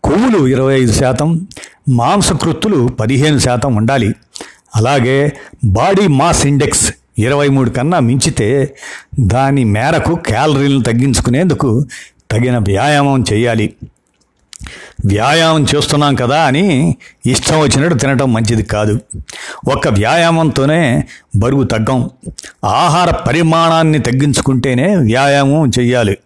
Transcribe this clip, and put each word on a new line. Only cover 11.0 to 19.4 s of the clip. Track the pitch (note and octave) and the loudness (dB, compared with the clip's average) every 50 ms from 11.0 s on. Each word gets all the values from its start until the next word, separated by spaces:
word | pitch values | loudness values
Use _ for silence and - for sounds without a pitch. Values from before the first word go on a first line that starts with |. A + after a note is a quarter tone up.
| C3 C#3 A#2+ - - C3 A#2+ C#3 F#3 F#3 C#3+ - C3+ B2+ G#2+ B2 D3 - - - - - _ _ _ _ | 0 0 0 0 0 0 0 0 0 0 0 0 0 -2 0 -2 -2 -6 -8 -20 -20 -20 _ _ _ _
తగిన | G#2+ A2 B2 B2+ B2 A#2+ | -2 -2 0 0 0 0
వ్యాయామం | G#2 G#2 G2 F#2+ B2 D3 D3+ C#3+ C#3+ C#3 C#3 C3 G#2+ F2+ | 0 0 0 0 0 2 2 2 2 2 0 0 0 0
చేయాలి. | G#2+ G#2+ A#2+ A#2+ A2+ A2 G#2+ - - _ - - _ _ _ _ _ _ _ _ _ _ _ _ - - - - - - - - - - - | 0 0 0 0 0 -2 -2 -4 -6 _ -20 -20 _ _ _ _ _ _ _ _ _ _ _ _ -20 -18 -18 -18 -18 -18 -20 -20 -12 -6 -2
వ్యాయామం | G2+ G2 G2+ A2+ C#3 D3+ E3 E3 D#3+ D#3+ D#3 C#3+ - - | 0 0 0 0 2 2 2 2 2 2 2 0 0 0
చేస్తున్నాం | D3 D3 - - D3 D3 C#3+ C3+ | -2 0 0 0 0 2 0 0
కదా | - B2 A#2 C#3 D#3 | 0 0 0 0 0
అని | E3 C#3 B2+ D3 G3 G3+ D#3 B2+ D#3 E3+ C#3+ - - - _ _ - | 0 0 0 0 0 2 2 2 0 0 -2 -4 -10 -20 _ _ -2
ఇష్టం | A#2 C3 B2 - - E3 D#3 | -2 -2 -2 -2 0 0 2
వచ్చినట్టు | D3+ C3+ A2 C#3 C#3+ F3 F3 A#2+ | 2 2 2 2 0 0 0 0
తినటం | - C3+ - - C#3 C3 | 0 0 0 0 0 0
మంచిది | A2+ A2 A2+ G#2+ A#2+ A2 | 0 0 0 0 0 -2
కాదు. | G2+ - G#2+ G#2 G#2+ G#2+ G#2 - - _ - F#2+ - - - - | -2 -2 -2 -2 0 0 -2 -4 -6 _ -16 -16 -14 -16 -18 -18